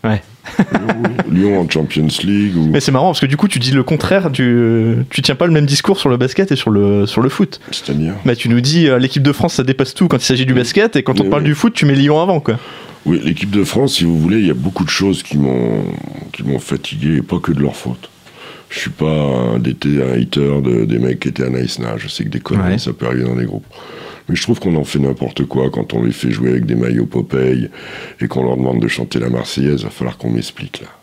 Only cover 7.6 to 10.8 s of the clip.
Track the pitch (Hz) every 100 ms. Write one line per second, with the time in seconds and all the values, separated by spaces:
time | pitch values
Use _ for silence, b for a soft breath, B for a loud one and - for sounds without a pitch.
7.6 | - - - 71 78 101 123 117 113 120
8.6 | 127 165 156 127 131 143 135 139 170 -
9.6 | 127 135 131 - 180 156 - 131 131 127
10.6 | 120 202